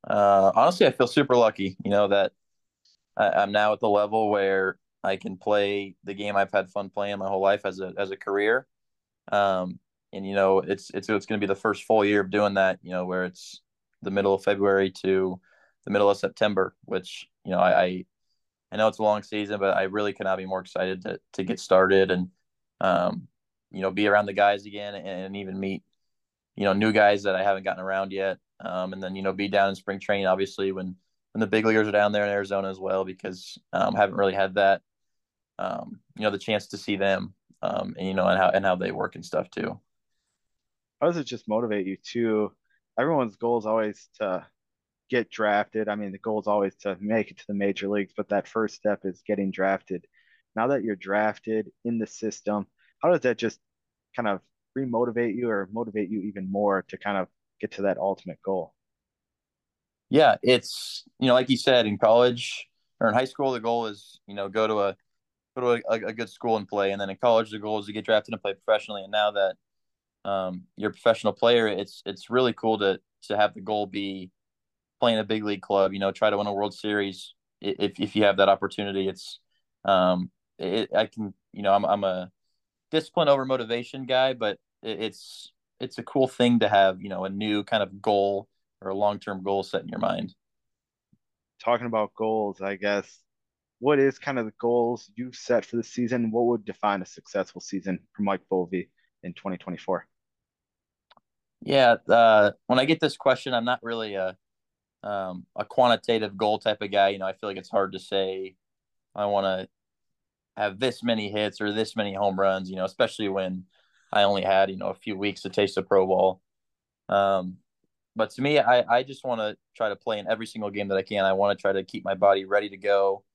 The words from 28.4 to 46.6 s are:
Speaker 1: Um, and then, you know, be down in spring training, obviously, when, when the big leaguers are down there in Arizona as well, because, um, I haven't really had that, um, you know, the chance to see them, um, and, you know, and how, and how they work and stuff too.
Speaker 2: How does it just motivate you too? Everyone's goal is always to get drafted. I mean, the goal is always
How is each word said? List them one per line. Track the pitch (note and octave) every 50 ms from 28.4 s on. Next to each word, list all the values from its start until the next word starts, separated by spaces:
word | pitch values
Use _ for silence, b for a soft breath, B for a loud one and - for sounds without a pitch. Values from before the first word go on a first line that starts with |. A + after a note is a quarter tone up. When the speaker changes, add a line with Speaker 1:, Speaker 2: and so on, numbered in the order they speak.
| _ _ _ _
Speaker 1:
Um, | - F2+ F2+ F#2 F#2 F#2 F#2+
and | F#2+
then, | F#2+ F#2 F#2+
you | F#2+
know, | F#2+ G2 F#2
be | G2 G2+
down | G2 G2 G2+ G2 G2
in | G2
spring | - _ - G2 G2
training, | - - G#2 G2 G2
obviously, | F#2 F#2 F#2 G2 F#2+ - - G2 F#2+
when, | F#2+ F#2 F#2 F#2 F#2 _ _ _ _ _ _ _ _
when | A2
the | A2+
big | G2 G#2 A2 A2
leaguers | A2 A2 A2 G#2+
are | G#2+
down | G2+ G#2 G#2 G#2
there | G#2 G#2 G#2
in | G2+
Arizona | G2+ G2+ G2+ G2 G2+ G2 F#2+ F#2+
as | F#2+ F#2+
well, | F#2+ F#2+ F#2+ F#2+ F#2+
because, | F#2 F#2 - - F#2+ F#2 F#2 - - - - _ _
um, | - F#2+ F#2+ G2+ -
I | G#2+
haven't | G#2 G2 F#2
really | G2 G2+ G2 F#2
had | G2 F#2+ F#2+ F#2
that, | G#2 G2 G2 G2 - _ _ _ _ _ _ _ _ _ _ _ _ _ _ _ -
um, | F#2 F#2 - - - - - - _ _ _
you | - G#2+
know, | G#2+
the | G2+
chance | G2 - - G#2+ G2+ -
to | - -
see | F#2 - - G2+
them, | F#2+ G2 G2 F#2+ F#2+ F#2+ F#2+ - _ _ _ _ _
um, | - - - - - - -
and, | - F2+
you | F#2+ F#2
know, | F#2 F#2
and | F#2 F#2
how, | F#2+ F#2 F#2
and | - G2 G2
how | F#2+ F2+
they | F2+ F#2 G2
work | F#2+ - G2+ - -
and | - -
stuff | - - D#2+ - _
too. | - - - - - - _ _ _ _ _ _ _ _ _ _ _ _ _ _ _ _ _ _ _ _ _ _ _ _
Speaker 2:
How | D3
does | E3+ F3
it | E3 C#3
just | - B2 A2+ _
motivate | - G#2+ A2+ A#2+ A2 G#2+ G2+ F#2
you | F#2+ F#2+
too? | - _ - - A#2+ A#2 A2+ A2 G#2+ G#2 G2 _ _ _ _ _ _ _ _ _ -
Everyone's | B2+ D#3 D#3+ C#3+ B2+ A2 G2
goal | _ A#2 A#2 A#2+ A#2
is | G#2
always | G#2+ A2 A2+ G#2+ G#2+ G2 - - _ _ _
to | A2 G2 F#2 F#2 - _ _ _ _ _ _ _ _ _ _ _ _ _
get | A#2+ A#2+ A2 _
drafted. | - - G#2+ G#2 G2+ G#2 G2+ _ - A2 G#2+
I | G#2 G#2
mean, | G#2 G#2 G2
the | F#2+
goal | G2 - A2+ G#2+ G#2+
is | F#2+
always | G#2+ G#2 G#2